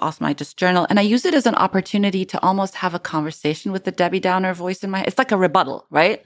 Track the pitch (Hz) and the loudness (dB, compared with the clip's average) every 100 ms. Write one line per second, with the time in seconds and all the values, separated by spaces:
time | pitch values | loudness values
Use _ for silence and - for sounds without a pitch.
0 | 156 151 151 - - - 180 180 170 202 | -4 -2 -4 -4 -6 -2 2 2 2 2
1 | 202 240 370 302 233 - 190 190 185 208 | 2 2 2 2 2 2 2 0 -2 0
2 | 202 190 185 - 185 190 190 - 185 170 | 0 0 -4 -2 0 0 -2 -4 -4 -4
3 | - 160 151 156 151 151 202 190 190 180 | -4 -4 -4 -4 -4 -4 -4 -6 -4 -2
4 | 175 185 185 185 190 175 180 190 202 190 | 0 0 0 0 0 -4 -6 -6 -6 -4
5 | - - 254 202 180 180 135 - - 151 | -2 -2 0 2 4 2 0 -4 -4 2
6 | 175 214 | 2 2